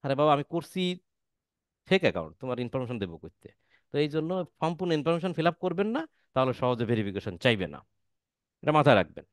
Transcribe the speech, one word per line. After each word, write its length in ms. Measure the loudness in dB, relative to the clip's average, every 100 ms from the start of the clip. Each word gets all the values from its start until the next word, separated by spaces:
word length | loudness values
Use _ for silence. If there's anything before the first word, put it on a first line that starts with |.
আরে 120 | -4
বাবা, 180 | 2 4
আমি 100 | 2 0
করছি 500 | -6 -6 -4 -2 -4 _ _ _ _ _ _ _ _ _
ফেক 140 | 2
অ্যাকাউন্ট, 360 | 2 0 -8 -10
তোমার 220 | -8 -4
ইনফরমেশন 400 | -4 -4 -4 -4
দেবো 200 | -6 -8
করতে? 300 | -16 _ -20 _ _ _ _
তো 60 | -2
এই 100 | -2
জন্য 360 | -2 -4 -4 -6 _
সম্পূর্ণ 320 | -4 -2 0
ইনফরমেশন 400 | 0 2 0 -2
ফিল 140 | 0 0
আপ 120 | 0
করবেন 280 | -4 -2 -2
না, 220 | -2 -6 _ _
তাহলে 200 | 0 0
সহজে 320 | 2 0 0
ভেরিফিকেশন 540 | 0 0 0 -4 -8 0
চাইবে 280 | 2 2 -2
না, 200 | -8 _ _ _ _ _ _ _ _
এটা 100 | 2
মাথায় 240 | 4 6 6
রাখবেন। 280 | 4 -6 -20